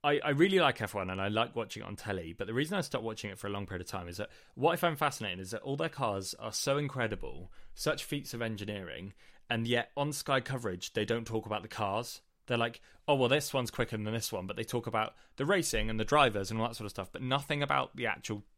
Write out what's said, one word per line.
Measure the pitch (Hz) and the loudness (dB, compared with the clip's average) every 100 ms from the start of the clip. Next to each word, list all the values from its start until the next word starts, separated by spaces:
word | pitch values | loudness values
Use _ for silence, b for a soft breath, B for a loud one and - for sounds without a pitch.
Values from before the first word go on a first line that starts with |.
I, | 147 147 147 | 4 4 4
I | |
really | 139 190 190 | 6 6 8
like | 151 - | 6 4
F | 107 107 | -2 -2
one | 92 | -2
and | 92 | 0
I | 98 | 0
like | 107 117 117 | 2 0 -2
watching | 107 113 | -6 -8
it | 104 | -10
on | 104 | -8
telly, | 110 95 82 | -4 -4 -4
but | 85 107 | -6 -2
the | 117 | 0
reason | 151 196 | 0 -2
I | |
stopped | - 117 | -2 -4
watching | 113 110 104 | -4 -6 -8
it | 95 | -6
for | 101 | -4
a | |
long | 101 92 | -4 -4
period | 92 | -6
of | 90 | -6
time | 95 87 | -8 -8
is | 90 | -8
that | 104 B B - | -8 B B 0
what | 147 | 2
I | 165 | 4
found | 175 147 | 0 2
fascinating | 151 - 104 90 | 0 0 -6 -6
is | 92 | -6
that | 107 | -6
all | - 143 | -4 -2
their | 160 | -2
cars | - 120 98 95 - | -2 -2 -2 -4 -8
are | 110 | -6
so | - - 143 | -2 0 0
incredible, | 143 135 113 104 - - 92 b b - | 0 -2 -2 -2 -6 -8 -12 b b -4
such | 151 135 | -2 -2
feats | - 147 - | -4 -6 -6
of | 117 | -4
engineering, | 113 104 104 104 87 62 95 - b b - | -4 -4 -4 -6 -6 -8 -10 -14 b b -2
and | 117 117 | 0 4
yet | 120 - - | 2 2 -2
on | 147 | -2
Sky | 143 - 131 | -2 0 0
coverage, | 127 135 113 90 - | 0 -2 -2 -4 -4
they | - 107 | -2 2
don't | 117 110 | 0 0
talk | 113 101 | -4 -2
about | 104 | -4
the | 98 | -4
cars. | - 101 104 123 - _ _ - | -2 0 0 -2 -12 _ _ -2
They're | 117 | 2
like, | 117 117 b b - | 2 -2 b b 2
"Oh, | |
well, | 143 123 | 6 6
this | 147 143 | 6 4
one's | 135 120 | 0 0
quicker | - 117 107 | -2 -2 -2
than | 107 | -2
this | 113 - | -2 -2
one," | 104 95 | -4 -4
but | 98 | -6
they | |
talk | 113 120 110 | -2 -2 0
about | 110 110 - b - | 0 0 -4 b -2
the | 143 | 4
racing | 196 - 113 110 | 4 4 2 2
and | 110 | 0
the | 110 | 4
drivers | 151 131 101 98 | 8 8 4 -2
and | 110 | 0
all | 113 | 0
that | 117 | -2
sort | 104 | -8
of | |
stuff, | - 92 | -8 -8
but | - | -6
nothing | 127 139 139 147 | 0 0 0 -2
about | 139 139 131 - | 2 2 2 -2
the | 113 | -4
actual | - - 104 - | -2 -4 -6 -8